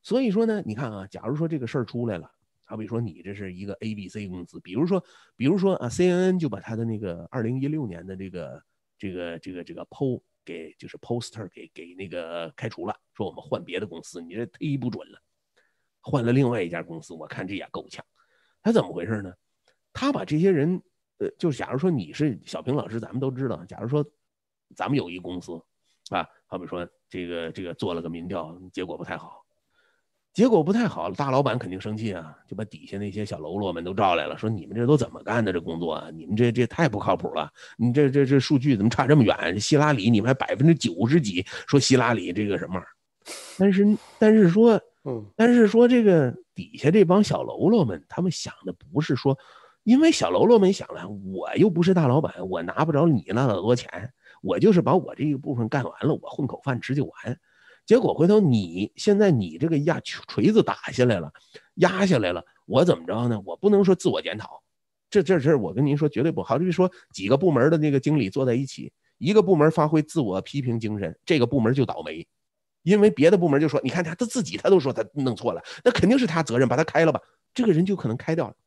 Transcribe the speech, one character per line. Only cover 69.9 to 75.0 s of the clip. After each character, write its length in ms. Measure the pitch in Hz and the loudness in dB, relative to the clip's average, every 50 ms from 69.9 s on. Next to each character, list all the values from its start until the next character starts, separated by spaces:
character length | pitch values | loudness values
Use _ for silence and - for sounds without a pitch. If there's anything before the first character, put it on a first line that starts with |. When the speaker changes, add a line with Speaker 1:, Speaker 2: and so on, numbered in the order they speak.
| 160 156 | 2 0
Speaker 1:
自 180 | 147 - - 165 | 0 0 -4 -4
我 200 | 135 101 90 95 | -2 -2 -2 -4
批 220 | 92 - - 143 | -6 -6 -8 -6
评 180 | 131 123 117 117 | -4 -2 -4 -4
精 180 | 110 104 107 101 | -4 -6 -6 -6
神， 160 | 98 80 - _ _ | -6 -8 -10 _ _
这 120 | - 180 143 | 0 2 2
个 80 | 120 | 2
部 140 | 117 139 139 | 2 2 2
门 140 | 110 110 135 | 2 2 2
就 100 | 139 123 | 2 0
倒 180 | 92 90 85 | 0 -2 -4
霉， 240 | 80 80 80 82 82 _ _ _ _ _ _ _ _ _ _ _ _ | -8 -10 -10 -12 -14 _ _ _ _ _ _ _ _ _ _ _ _
因 140 | 160 202 214 | 2 4 6
为 120 | 202 214 | 6 4
别 200 | 214 - 143 165 | 6 6 6 6
的 60 | 208 | 6
部 140 | 180 170 165 | 6 2 2
门 100 | 139 143 | 2 2
就 80 | 156 156 | 2 2
说， 100 | - 143 - | 0 -2 -2
你 60 | 131 | -2
看 120 | - 180 | -4 -4
他， 120 | 175 160 170 | -4 -4 -4
他 100 | - 247 | -6 -6
自 180 | 220 - 262 | -4 -2 -4
己 140 | 180 - 85 | -4 -4 -8
他 140 | - - 180 | -4 2 4
都 100 | 196 180 | 4 4
说 100 | 135 139 | 4 0
他 140 | - 110 | -4 -4